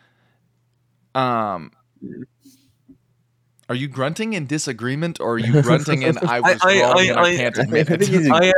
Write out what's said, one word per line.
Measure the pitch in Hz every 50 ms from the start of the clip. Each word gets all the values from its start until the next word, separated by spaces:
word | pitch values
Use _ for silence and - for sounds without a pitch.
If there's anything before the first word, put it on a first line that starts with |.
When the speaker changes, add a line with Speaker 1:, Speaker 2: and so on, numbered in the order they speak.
| _ _ _ _ _ _ _ _ _ _ _ _ _ _ _ _ _ _ _ _ _ _ -
Speaker 1:
Um, | 131 131 123 120 113 110 104 95 85 76 - _ _ _ _ _ - -
Speaker 2:
Mm. | - - - 127 - _ _ _ 269 262 _ 277 _ _ _ _ _ - _ _ _ _ _ _ _ _ _ _ _ _ _ _ -
Speaker 1:
are | 123
you | 127 139
grunting | 143 123 135 131 147 165 - 220 226 214
in | 180 147
disagreement, | 123 147 156 - 143 123 107 117 123 135 147 170 170 165 -
or | - 113 117
are | 113
you | 110 113 120 151
grunting | 143 - 165 156 147 151 156 135 131
in, | 165 160
Speaker 2:
<laughs> | - -
Speaker 1:
"I | 170 120 120
was | 131 175 180 - 180
Speaker 2:
I, | 185 196 190
I, |
Speaker 1:
wrong | 131 123 151
Speaker 2:
I, | 180 185
Speaker 1:
and | 185 - -
I |
Speaker 2:
I, | 175 175 175
Speaker 1:
can't | 151 123 120 113
Speaker 3:
I | 107
Speaker 1:
admit | 131 107 117 151 160
Speaker 3:
think | 156 170 -
Speaker 1:
it"? | 196
Speaker 3:
he's | - 131 180 160 143
Speaker 2:
I | 151 165 180
am, | 185 185